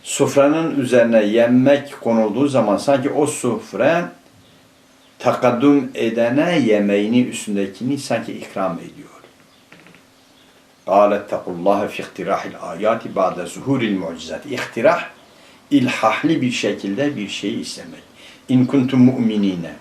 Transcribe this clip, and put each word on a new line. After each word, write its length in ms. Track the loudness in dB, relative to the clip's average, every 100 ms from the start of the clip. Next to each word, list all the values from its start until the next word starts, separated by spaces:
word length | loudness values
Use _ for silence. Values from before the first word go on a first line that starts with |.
Sufranın 760 | -10 0 2 4 4 2 0 -2
üzerine 440 | 2 4 6 4
yemek 760 | 4 2 4 6 6 2 0 -8
konulduğu 480 | 0 2 2 0 2
zaman 280 | 2 2 0
sanki 340 | 2 0 0
o 160 | 0 -2
sufre 800 | -2 -4 -4 -8 0 2 2 -4 -12 _ _ _ _ _ _ _ _ _ _
takaddüm 720 | -2 2 0 4 4 4 0
edene 640 | -4 -2 0 0 2 2 2
yemeğini 640 | 2 2 2 0 2 2
üstündekini 760 | 0 -4 -6 -4 -4 -6 -4 -4
sanki 340 | -4 -6 -6
ikram 460 | -12 -10 -6 -6 -6
ediyor. 300 | -12 -20 -20 -20 -20 _ _ _ _ -20 -20 -20 _ _ _ _ _ _ _ _ 0
قَالَ 240 | 4 4 2
اتَّقُوا 340 | -4 -8 -6 -2
اللّٰهَ 300 | 0 0 -2
فِي 140 | -8
اِخْتِرَاحِ 360 | -12 -10 -4 -4 -6
الْآيَاتِ 500 | -12 -12 -4 -2 -2 -4 -2
بَعْدَ 200 | -2 -2 -10
زُهُورِ 260 | -10 -4 -2 0
الْمُعْجِزَاتِ. 580 | -2 -6 -10 -12 -12 -10
İhtirah, 540 | -10 -8 0 2 0 -6 -18 -20 _ -20 -20 _
ilhahli 720 | 0 2 0 -2 0 0 0
bir 80 | -2
şekilde 680 | -2 -4 -4 -6 -2 -4 -4
bir 120 | -8
şeyi 320 | -6 -6 -6
istemek. 420 | -8 -14 -16 -20 _ -20 -20 -20 0
اِنْ 160 | 2 4
كُنْتُمْ 440 | 2 2 6 6
مُؤْمِنِينَ. 600 | 4 0 2 0 -2 -8 -14